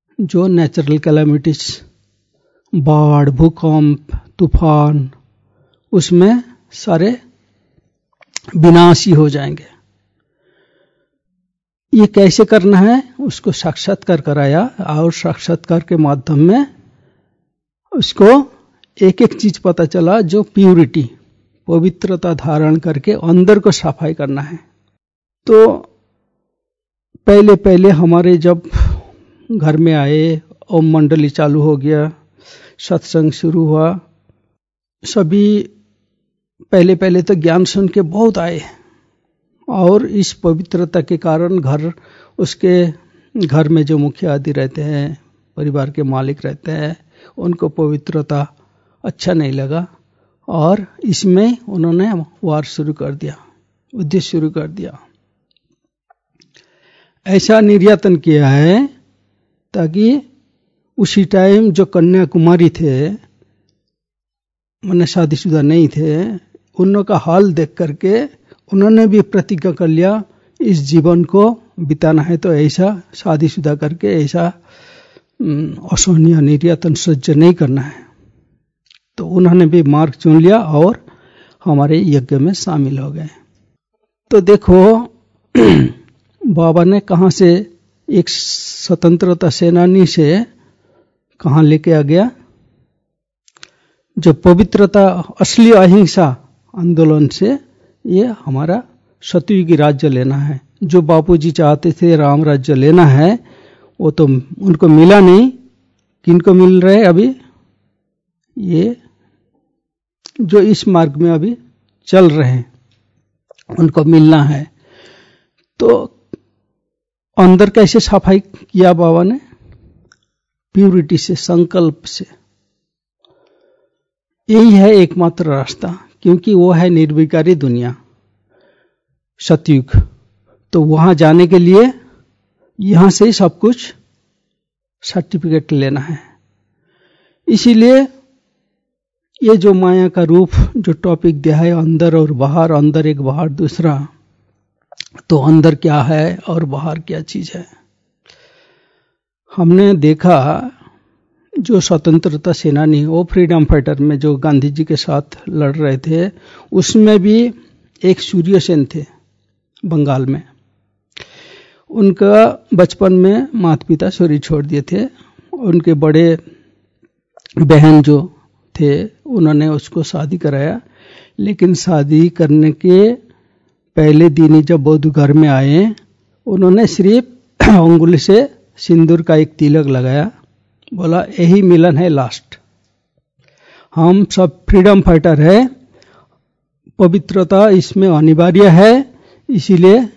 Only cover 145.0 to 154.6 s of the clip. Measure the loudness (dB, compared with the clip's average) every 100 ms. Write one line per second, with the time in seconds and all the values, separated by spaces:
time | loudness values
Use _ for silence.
145 | -20 -20 -4 -2 2 4 4 0 -2 -2
146 | -2 -2 -2 -6 -8 -6 -6 -8 -10 -12
147 | -12 -14 -12 -14 -14 -16 -20 _ _ _
148 | _ _ _ _ _ _ _ _ _ _
149 | _ _ _ _ _ -4 2 4 2 2
150 | 0 0 0 0 0 -6 -8 -16 _ _
151 | _ _ _ _ _ -10 -2 -2 0 -2
152 | 0 0 0 -6 -6 -4 -2 -2 0 0
153 | 0 -4 -2 -2 0 0 2 0 0 -4
154 | -2 -2 -2 -2 0 0